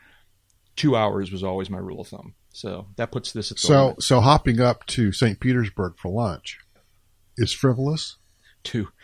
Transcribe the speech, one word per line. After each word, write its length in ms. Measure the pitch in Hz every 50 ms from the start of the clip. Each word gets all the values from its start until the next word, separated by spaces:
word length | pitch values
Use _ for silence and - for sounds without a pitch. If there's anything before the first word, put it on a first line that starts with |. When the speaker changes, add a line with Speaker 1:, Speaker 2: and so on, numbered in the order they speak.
| _ _ _ _ _ _ _ _ _ _ _ _ _ _ -
Speaker 1:
two 200 | - - 147 127
hours 360 | 113 107 101 98 98 98 90
was 120 | 95 92 95
always 260 | 95 92 95 95 95
my 80 | 98 92
rule 240 | 95 92 92 -
of 60 | - -
thumb. 260 | - - - - - _ _ _ -
So 340 | - - 104 92 90 98 98 98
that 160 | - 117 -
puts 200 | - 123 - -
this 200 | - 117 104 -
at 60 | 104 -
the 40 | - -
Speaker 2:
So, 140 | 147 139 135
Speaker 1:
limit. 180 | 127 - - -
Speaker 2:
so 160 | - 131 123
hopping 380 | 107 135 151 151 - 135 117 113
up 260 | 127 120 113 - - -
to 240 | - - 113 101
Saint 280 | 95 - 127 110 95 -
Petersburg 540 | - 127 127 123 113 98 - - 95 87 82 _
for 80 | - 90
lunch 460 | 92 113 120 101 82 - - - - - _ _ _ _ _ _ _ _ _ _ _ _ _ _ _ -
is 160 | 117 - -
frivolous? 640 | - - 131 120 123 135 143 156 156 - - - _ _ _ _ _ _ _ _ _ -
Speaker 1:
To 240 | - - 117 98 - _ _